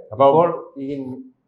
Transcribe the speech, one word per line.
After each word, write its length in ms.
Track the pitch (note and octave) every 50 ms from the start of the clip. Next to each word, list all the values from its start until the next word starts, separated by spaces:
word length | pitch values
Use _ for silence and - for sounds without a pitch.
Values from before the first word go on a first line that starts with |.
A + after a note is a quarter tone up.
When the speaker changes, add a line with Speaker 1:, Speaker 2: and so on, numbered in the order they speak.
| - - G#2+
Speaker 1:
അപ്പൊ 140 | A2 C#3
Speaker 2:
ഇപ്പോൾ 480 | C#3 D3+ D#3+ F3 E3+ E3 E3+ - - - C#3
ഈ 360 | C#3 C3+ C#3+ C#3 C3 B2+ B2+ - - - _ _ _